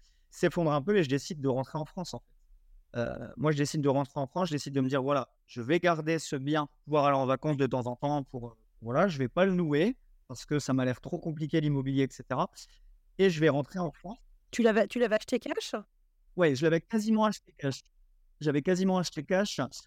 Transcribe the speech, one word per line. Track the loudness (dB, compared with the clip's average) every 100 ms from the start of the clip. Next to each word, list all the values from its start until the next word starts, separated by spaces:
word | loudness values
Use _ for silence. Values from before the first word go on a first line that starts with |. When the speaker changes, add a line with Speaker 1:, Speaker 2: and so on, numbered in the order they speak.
| _ _ _
Speaker 1:
s'effondre | -2 0 2 0
un | 0
peu | 2 2
et |
je | 2
décide | 0 -4 -4
de | -2
rentrer | -2 -4 -8
en | -10
France, | -10 -12
en | -12
fait. | _ _ _ -20 _ -20 _ -6
Euh, | -4 -6 -10 -2
moi, | 0
je | 2
décide | 0 0
de | 2
rentrer | 2 0 -4
en | -6
France, | -4 -2
je |
décide | -4 -4
de | -2
me | 0
dire, « | 0
Voilà, | 2 0 -2 _ _
je | -10
vais | 0 2
garder | 2 0 0 -2
ce | -2 -6
bien, | -2 -2 -2 _ -2
pouvoir | 2 4
aller | 4
en | 2
vacances | 0 0 0
de | 0
temps | 0 -4
en | -4
temps, | -2 -2
pour, | -4 -10 -12
euh, | -16 _ -14
voilà, | -4 0 2
je | 0
vais | -2
pas | 2 2
le | 2
louer | 2 2 2 0 _ -20 -20
parce | -16 -4
que | -4
ça | 0
m'a | 0 0
l'air | -4
trop | -6 -8
compliqué | -6 -6 -2 0
l'immobilier, | 2 0 0 0
et | 0
cetera. | -2 -8 -4 -4 -6 -20 -20 -20 -20 _ 2
Et | 2
je | 4
vais | 4
rentrer | 4 -2 -4
en | -6
France. » | -8 -14 -16 -18 -20 _
Speaker 2:
Tu | 2
l'avais, | 4 4 2
tu | 0
l'avais | 0 0
acheté | 0 -4
cash ? | -2 -6 -6 -10 -12 _ _ _ _ 2
Speaker 1:
Ouais, | 2 4
je |
l'avais | 2 2
quasiment | 0 -2 2 2 2
acheté | -2 _ -6
cash. | -4 -4 -10 _ _ _ _ -6
J'avais | -2 0
quasiment | 2 2 2 2
acheté | 0 -6
cash. | -2 0 0 -2 -6 -6